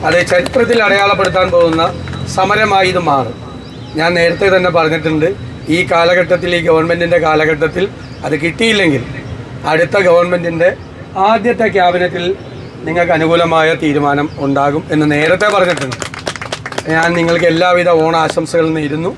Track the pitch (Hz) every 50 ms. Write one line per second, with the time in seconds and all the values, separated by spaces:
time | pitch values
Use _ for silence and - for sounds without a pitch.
0 | - 160 160 175 170 - 180 180 175 - - 262 233 220 240 233 214 196 196 202
1 | 202 202 196 190 190 185 165 185 185 175 170 175 170 165 160 160 165 175 - -
2 | - - - - - - - 180 190 190 208 208 220 214 202 190 190 185 180 180
3 | 170 156 143 135 123 110 - - - - - - - - - - - - - -
4 | 160 175 175 170 170 170 170 170 202 196 185 185 180 180 165 170 160 156 160 160
5 | 156 160 156 151 151 175 202 - - - - - - - 156 175 180 - 180 170
6 | 170 170 180 180 180 160 180 170 185 175 175 175 165 170 160 160 160 170 170 170
7 | 170 170 175 170 151 156 156 151 156 156 160 147 160 156 - 180 190 208 - -
8 | - - - - - 139 151 147 147 170 156 - 226 226 220 202 190 165 143 123
9 | 120 - - - - - - - - - - - - 151 156 160 170 170 - 202
10 | 190 180 170 175 175 175 180 175 170 170 165 160 170 185 - - - - - -
11 | - - - 196 190 208 226 226 196 240 - - 226 208 170 196 180 180 175 175
12 | 180 175 175 175 175 180 196 - - - - - - - - - - 160 165 175
13 | 175 170 175 156 160 160 170 170 170 165 165 160 156 160 170 - 165 151 143 147
14 | 147 143 143 143 147 156 - - 143 139 139 139 139 143 143 156 - - 165 151
15 | 151 151 147 147 156 160 151 151 202 214 208 196 185 175 170 135 139 127 123 -
16 | - - - - - - - - - - - - - - - - - 156 160 160
17 | 160 170 175 170 165 165 170 170 170 170 165 165 180 180 180 175 175 175 170 160
18 | 156 165 165 160 160 156 - 180 160 151 - 170 160 160 160 160 151 143 147 156
19 | 165 190 -